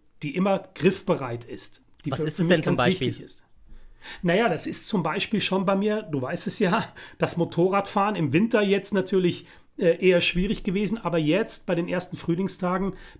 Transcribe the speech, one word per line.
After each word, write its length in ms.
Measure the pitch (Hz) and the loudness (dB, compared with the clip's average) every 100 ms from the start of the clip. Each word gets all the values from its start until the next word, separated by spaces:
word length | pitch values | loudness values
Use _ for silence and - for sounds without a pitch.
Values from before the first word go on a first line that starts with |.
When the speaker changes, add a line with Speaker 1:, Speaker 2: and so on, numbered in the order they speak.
| _ - | _ -10
Speaker 1:
die 140 | 147 180 | -6 -2
immer 320 | 196 196 - | 0 0 -4
griffbereit 720 | - 175 185 - 151 127 120 | 0 0 0 -2 -2 -4 -8
ist. 380 | - 127 - - _ - | -10 -14 -14 -16 _ -12
Die 80 | 151 | -6
Speaker 2:
Was 80 | 151 | -2
Speaker 1:
für, 60 | 156 | 0
Speaker 2:
ist 100 | 156 | 2
Speaker 1:
für 60 | |
Speaker 2:
es 60 | 170 | 4
Speaker 1:
mich 80 | 170 | 4
Speaker 2:
denn 60 | |
zum 140 | 175 - | 2 2
Speaker 1:
ganz 80 | |
Speaker 2:
Beispiel? 240 | 123 185 123 | 2 2 -2
Speaker 1:
wichtig 160 | - | -4
ist. 180 | - - _ - - - - - - - | -12 -20 _ -20 -20 -20 -20 -20 -18 -6
Naja, 260 | 175 185 233 | 0 2 2
das 180 | 156 - | 0 -4
ist 200 | - - | -6 -2
zum 160 | 202 | -2
Beispiel 380 | 156 190 - 202 | -2 -4 -2 -2
schon 260 | - 185 190 | 0 0 2
bei 80 | |
mir, 280 | 196 208 214 | 0 0 -2
du 200 | 190 143 | -4 -4
weißt 240 | 123 175 - | -4 -4 -4
es 120 | - | 0
ja, 260 | 185 214 - - - - | 2 0 -2 -10 -14 -4
das 180 | - 170 | -2 0
Motorradfahren 800 | 170 - 185 196 196 208 202 190 | 0 2 2 2 0 0 0 0
im 160 | 151 | 2
Winter 300 | 147 226 220 | 2 4 4
jetzt 320 | 202 196 190 | 4 2 0
natürlich, 520 | 196 190 190 180 - - - - - | -2 0 2 2 0 -8 -20 -14 0
äh, 280 | 175 170 185 | 2 4 4
eher 140 | 175 | 4
schwierig 420 | - 175 180 214 | 4 0 0 -2
gewesen, 340 | - 185 208 220 | -2 0 -2 -2
aber 200 | 170 170 | -2 0
jetzt 480 | 151 180 226 - - | 2 2 0 -4 -4
bei 80 | |
den 140 | 170 170 | -2 -2
ersten 280 | 175 175 - | -4 -6 -6
Frühlingstagen, 800 | - 170 190 - 175 185 196 - - | -2 0 -2 -2 -2 0 -2 -6 -14